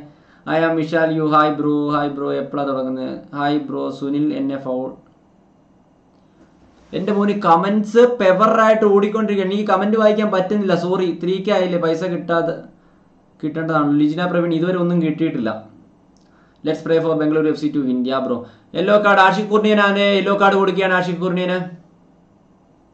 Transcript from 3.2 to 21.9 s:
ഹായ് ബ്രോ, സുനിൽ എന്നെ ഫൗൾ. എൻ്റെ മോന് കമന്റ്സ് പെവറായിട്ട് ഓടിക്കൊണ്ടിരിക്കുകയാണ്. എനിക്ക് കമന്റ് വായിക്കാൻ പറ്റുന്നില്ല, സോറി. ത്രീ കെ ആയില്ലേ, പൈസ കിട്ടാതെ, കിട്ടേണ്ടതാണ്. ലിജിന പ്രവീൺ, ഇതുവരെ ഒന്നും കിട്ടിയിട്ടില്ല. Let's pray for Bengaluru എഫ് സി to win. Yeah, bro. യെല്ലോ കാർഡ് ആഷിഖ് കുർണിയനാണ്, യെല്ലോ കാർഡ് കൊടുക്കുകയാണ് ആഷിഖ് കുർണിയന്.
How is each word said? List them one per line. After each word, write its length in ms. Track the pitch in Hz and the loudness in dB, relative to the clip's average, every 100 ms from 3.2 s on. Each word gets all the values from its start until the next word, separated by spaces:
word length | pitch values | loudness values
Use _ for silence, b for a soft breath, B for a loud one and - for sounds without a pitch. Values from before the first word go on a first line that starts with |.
| - 143 | -12 -6
ഹായ് 220 | 143 147 | -2 -2
ബ്രോ, 320 | 135 139 139 | -4 -8 -8
സുനിൽ 440 | 135 143 143 151 | -8 -6 -2 -2
എന്നെ 240 | 139 139 135 | -2 -6 -6
ഫൗൾ. 380 | 131 127 131 - _ _ _ _ _ _ _ _ _ _ _ _ _ _ _ _ _ _ _ | -6 -6 -8 -12 _ _ _ _ _ _ _ _ _ _ _ _ _ _ _ _ _ _ _
എൻ്റെ 200 | - 208 | -6 -2
മോന് 300 | 202 208 196 | 0 0 0
കമന്റ്സ് 720 | 175 170 196 214 208 233 240 - | 2 2 2 -2 2 4 4 4
പെവറായിട്ട് 640 | 190 185 220 220 220 220 | 2 4 4 4 4 4
ഓടിക്കൊണ്ടിരിക്കുകയാണ്. 720 | 208 196 214 220 208 196 190 | 4 4 2 0 0 0 0
എനിക്ക് 160 | 208 208 | -2 0
കമന്റ് 260 | 190 208 220 | 0 2 4
വായിക്കാൻ 340 | 214 208 202 | 4 4 0
പറ്റുന്നില്ല, 440 | 185 180 208 185 | 0 0 0 0
സോറി. 460 | 165 180 185 180 165 | 0 0 0 -2 -2
ത്രീ 200 | 180 190 | -4 -2
കെ 80 | 202 | 0
ആയില്ലേ, 280 | 190 180 175 | 0 0 0
പൈസ 260 | 165 160 | -2 -2
കിട്ടാതെ, 500 | 185 165 170 170 165 - - b b b b b _ _ | -4 -6 -2 -2 -2 -6 -14 b b b b b _ _
കിട്ടേണ്ടതാണ്. 580 | 156 151 160 156 147 147 | -8 -6 -2 0 2 2
ലിജിന 260 | 151 160 175 | 2 0 -2
പ്രവീൺ, 280 | 175 170 | 0 0
ഇതുവരെ 240 | 160 180 185 | 0 0 0
ഒന്നും 240 | 175 175 | 0 0
കിട്ടിയിട്ടില്ല. 760 | 160 151 160 139 110 - - - _ _ _ _ b b b b 151 | 0 -2 -2 -2 -6 -6 -12 -20 _ _ _ _ b b b b -6
Let's 140 | 156 165 | -6 0
pray 200 | 160 160 | 0 2
for 120 | 156 | 0
Bengaluru 280 | 151 156 156 | 0 2 0
എഫ് 120 | 143 | 0
സി 60 | 151 | -2
to 160 | 147 | -2
win. 160 | 127 127 | -2 -2
Yeah, 280 | 123 131 127 | -2 -4 -4
bro. 100 | 120 B B B | -6 B B B
യെല്ലോ 300 | - 185 208 | -4 2 4
കാർഡ് 160 | 208 196 | 4 6
ആഷിഖ് 280 | 190 185 208 | 4 2 0
കുർണിയനാണ്, 500 | 208 214 208 202 196 | 2 4 4 2 2
യെല്ലോ 420 | 202 196 190 202 | 2 2 0 2
കാർഡ് 160 | 196 196 | 2 4
കൊടുക്കുകയാണ് 380 | 190 180 190 | 2 0 0
ആഷിഖ് 240 | 185 180 170 | 0 -2 -4
കുർണിയന്. 400 | 180 175 180 180 175 - _ | -4 -2 -2 -4 -6 -14 _